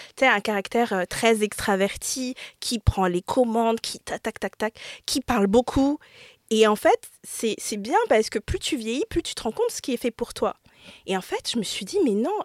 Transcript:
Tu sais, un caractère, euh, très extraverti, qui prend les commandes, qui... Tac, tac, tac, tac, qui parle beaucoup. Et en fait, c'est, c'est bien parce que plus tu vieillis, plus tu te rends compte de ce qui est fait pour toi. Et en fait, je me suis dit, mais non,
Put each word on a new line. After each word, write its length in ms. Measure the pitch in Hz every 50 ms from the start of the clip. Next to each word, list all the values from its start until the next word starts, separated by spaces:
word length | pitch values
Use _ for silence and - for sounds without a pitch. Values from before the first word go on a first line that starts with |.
| - - _
Tu 40 | -
sais, 80 | 269
un 120 | 262 220 202
caractère, 540 | - 226 214 196 190 - - 233 240 226 208
euh, 100 | 185 175 -
très 340 | - - - 226 226 208 214
extraverti, 920 | 208 - - - 226 196 190 196 196 - - - - - 262 254 254 254 - - - - _
qui 180 | - - 247 214
prend 280 | - - - 202 190
les 140 | 180 175 180 -
commandes, 580 | - - 269 247 226 220 233 226 226 226 226
qui... 180 | - - - -
Tac, 220 | - - - -
tac, 180 | - 226 - -
tac, 180 | - 196 - _
tac, 160 | 214 220 - - - - - - _
qui 120 | - - 285
parle 280 | - - 240 220 196
beaucoup. 500 | 196 202 247 247 - - 269 269 285 294 - - - - - - - - _ _ _
Et 160 | 226 220 220
en 80 | 214 214
fait, 320 | - - 320 453 - - - - _ -
c'est, 320 | - - - - 226 -
c'est 180 | - - - 233
bien 200 | 208 196 226 320 427 466
parce 220 | - 262 220 220 -
que 100 | - 214
plus 200 | - - - 392
tu 180 | - - 320
vieillis, 260 | 247 220 226 233 277 453 -
plus 140 | - 349 -
tu 100 | - -
te 60 | -
rends 100 | - 226
compte 160 | - - 466 466
de 40 | -
ce 80 | -
qui 120 | - - 240
est 40 |
fait 140 | - - 240
pour 220 | - - 233 - -
toi. 200 | - 226 196 - - _ _ _ _ - - - - _
Et 120 | - 190
en 40 | 185
fait, 300 | - - 370 508 - -
je 60 | -
me 60 | 240 185
suis 200 | - - - 202
dit, 140 | 190 - 415 349
mais 60 | 240
non, 200 | 196 208 240 339 427 415